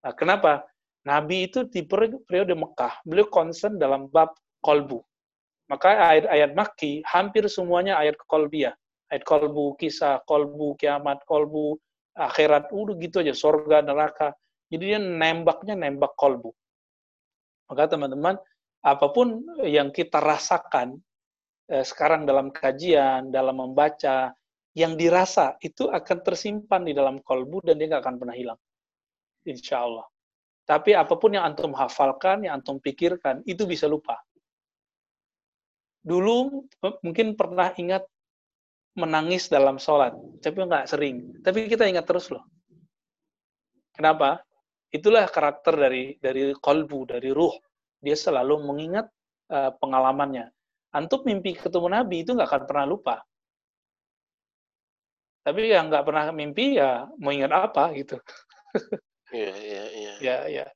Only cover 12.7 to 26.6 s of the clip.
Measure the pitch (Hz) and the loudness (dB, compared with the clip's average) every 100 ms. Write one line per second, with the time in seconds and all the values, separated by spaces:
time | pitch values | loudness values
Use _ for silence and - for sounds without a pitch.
12.7 | 202 208 185 165 185 156 127 151 156 151 | -8 -6 -8 -4 -2 -2 0 2 2 4
13.7 | 151 143 143 151 - 151 - _ _ _ | 4 4 0 -2 -2 -6 -6 _ _ _
14.7 | 160 190 214 196 170 160 165 170 - 196 | -8 -4 -2 -2 0 0 2 0 0 -4
15.7 | 202 151 139 139 - 143 127 - - _ | -4 -4 -2 -2 2 2 2 -8 -18 _
16.7 | _ _ _ _ _ _ _ _ _ _ | _ _ _ _ _ _ _ _ _ _
17.7 | 131 151 156 139 131 165 196 - _ _ | -2 0 0 -4 -2 -2 -2 -8 _ _
18.7 | _ - 139 143 240 247 226 302 330 196 | _ 0 2 2 4 2 0 -10 -6 2
19.7 | 147 139 139 165 156 151 147 - - - | 2 2 -2 -2 0 2 0 0 -2 0
20.7 | 143 123 139 _ _ _ _ _ _ _ | -2 -2 -8 _ _ _ _ _ _ _
21.7 | 143 131 - 151 160 147 139 135 - 135 | -2 -2 0 2 2 2 0 0 -2 -2
22.7 | 135 175 156 135 131 131 131 131 131 127 | -2 4 4 4 0 -2 -2 0 -2 -2
23.7 | 131 151 151 147 131 127 - _ _ _ | 2 2 0 -2 0 -2 -8 _ _ _
24.7 | - 165 160 170 180 185 - 139 - 160 | -2 0 2 4 4 4 2 2 0 -12
25.7 | - 262 180 - 175 - 175 214 208 | -6 -4 -4 -4 -2 -2 -4 -6 -8